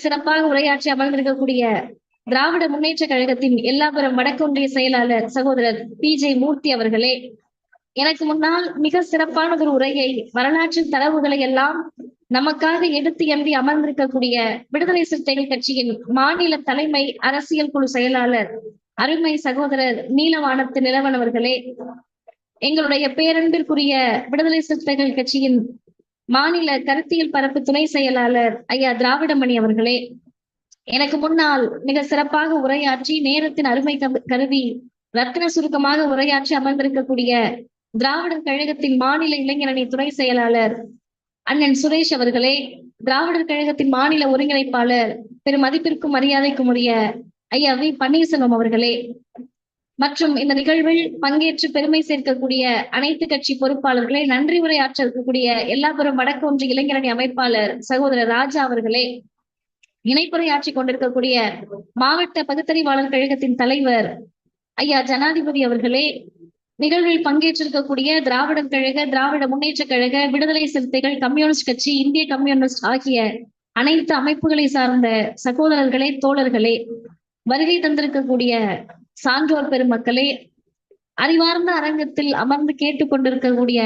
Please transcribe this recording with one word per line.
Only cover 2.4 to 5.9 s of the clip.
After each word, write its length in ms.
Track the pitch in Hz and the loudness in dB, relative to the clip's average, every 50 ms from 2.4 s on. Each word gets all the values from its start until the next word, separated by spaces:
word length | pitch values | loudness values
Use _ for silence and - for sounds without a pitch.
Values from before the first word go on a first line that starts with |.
| 285 330 339 349 330 311 | 2 2 2 0 0 0
முன்னேற்ற 320 | 285 302 302 320 320 320 320 | 0 -2 -2 -2 -2 -2 -2
கழகத்தின் 500 | 302 269 254 254 262 254 254 277 254 247 226 240 247 | 0 0 0 0 0 0 0 2 2 2 2 2 0
எல்லாபுரம் 460 | 269 285 302 302 285 302 277 262 254 247 | 0 0 0 0 0 0 0 0 0 0
வடக்கு 240 | 254 285 277 - 311 | 0 0 0 0 -2
ஒன்றிய 240 | 294 277 277 277 269 262 | 0 0 0 -2 0 0
செயலாளர் 520 | 262 254 262 262 240 240 240 240 220 226 226 247 | 0 0 2 2 2 2 2 2 0 0 -2 -2
சகோதரர் 440 | 262 254 277 262 247 233 233 220 226 - - | -2 0 0 2 2 0 0 -2 -4 -6 -12